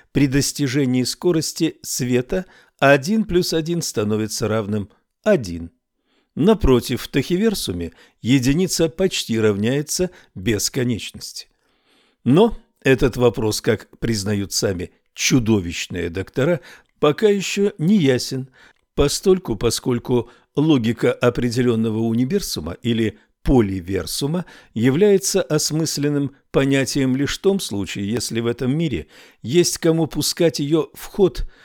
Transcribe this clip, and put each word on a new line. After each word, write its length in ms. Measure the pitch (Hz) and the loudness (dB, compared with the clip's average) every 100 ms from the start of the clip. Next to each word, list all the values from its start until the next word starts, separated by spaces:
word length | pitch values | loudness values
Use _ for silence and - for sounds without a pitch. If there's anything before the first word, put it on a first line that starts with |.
| _ | _
при 160 | - 139 | 0 2
достижении 760 | 139 131 - 139 135 131 127 120 | 2 -2 -2 -2 0 0 0 -2
скорости 720 | - 180 160 - - 160 - | -2 0 0 -2 -2 -4 -4
света, 640 | - - 127 123 127 185 180 _ _ - | -10 -6 -2 0 0 -6 -8 _ _ 2
один 460 | 139 143 139 220 | 4 4 2 -2
плюс 280 | 208 180 180 | 0 0 0
один 300 | 165 160 170 | -2 -2 -4
становится 680 | - - 104 107 107 - 110 | -4 -2 0 -2 -4 -4 -2
равным 440 | 110 101 107 98 _ _ _ | -2 -2 -4 -6 _ _ _
один. 480 | 214 190 98 85 85 _ _ _ _ _ _ - | 0 0 0 -10 -12 _ _ _ _ _ _ 0
Напротив, 680 | 175 220 - 123 - 123 | 2 4 4 4 2 -6
в 60 | - | -4
тахиверсуме 840 | 143 - 180 226 202 - 87 82 - _ _ | -2 0 0 0 -2 -4 -6 -8 -12 _ _
единица 680 | 107 135 123 147 185 - 165 | 2 2 4 2 0 0 -2
почти 500 | - 190 - - 113 | 0 -2 -2 -4 0
равняется 720 | 107 98 110 139 147 - 180 - _ - | 2 2 0 -2 -2 -4 -4 -6 _ -6
бесконечности. 1120 | 95 101 - 135 123 104 - - - - - _ _ _ _ _ _ _ | -2 -2 -2 -2 -2 -2 -6 -14 -16 -16 -18 _ _ _ _ _ _ _
Но 360 | 117 151 226 - _ _ | 2 4 4 0 _ _
этот 340 | 135 131 135 123 | 0 2 2 2
вопрос, 420 | 123 - 110 - | 2 2 -2 -2
как 380 | - 110 - - | -2 -4 -6 -8
признают 560 | 117 110 98 104 98 | -4 -2 -2 -2 -2
сами 380 | - 110 87 87 _ _ - | -2 -2 -2 -8 _ _ -6
чудовищные 960 | - 135 110 107 85 - - 90 85 | 2 2 4 2 0 -6 -8 -6 -4
доктора, 480 | 85 92 - 143 175 - - _ _ | -6 -6 -2 0 0 -4 -20 _ _
пока 280 | - 147 214 | 0 2 2
ещё 440 | 202 175 202 202 - | 2 -2 0 -2 0
не 180 | 156 214 | 2 4
ясен, 520 | 135 123 - 135 135 _ - _ _ | 4 2 -2 -8 -10 _ -20 _ _
постольку, 600 | - 143 - 196 185 - 110 | 0 0 2 2 2 0 -2
поскольку 760 | 117 - 135 120 - 123 - - _ - | -2 -2 -2 -4 -2 -2 -2 -10 _ 0
логика 560 | 156 139 113 110 123 | 2 4 2 0 0
определённого 840 | 123 123 - 123 117 123 113 113 110 | 2 0 2 -2 0 2 2 0 0
универсума 760 | 113 113 127 196 - - 80 - | 0 0 0 -2 -4 -8 -8 -6
или 360 | 113 113 107 - _ _ | -2 0 0 -4 _ _
поливерсума 1000 | - 131 101 95 85 95 85 - 139 175 - - - | 2 4 4 0 -4 -6 -6 -6 -4 -4 -6 -14 -12
является 680 | 110 123 143 208 196 196 190 | -2 2 4 4 4 2 -2
осмысленным 920 | - 151 - 151 156 - 143 143 139 - _ | 0 -2 -2 -2 -4 -2 -2 -2 -4 -8 _
понятием 640 | 160 135 135 131 143 131 131 | 0 2 2 0 0 0 0
лишь 220 | 139 - | -2 -2
в 20 | |
том 220 | 190 196 | 0 0
случае, 500 | - 101 92 - 101 | -2 -6 -6 -6 -4
если 300 | 120 - 113 | -4 -4 -4
в 40 | 117 | -2
этом 320 | 120 127 151 | -2 -2 0
мире 300 | 165 92 - - - _ | -2 -4 -8 -18 -20 _
есть 360 | 107 170 170 - | 0 2 2 2
кому 300 | 165 165 156 | 2 2 0
пускать 520 | 151 - - 165 - | -2 -4 0 0 0
её 300 | 143 160 139 | 0 0 -2
в 120 | - - | -8 -8
ход, 440 | - 185 - - - | 0 0 0 -8 -10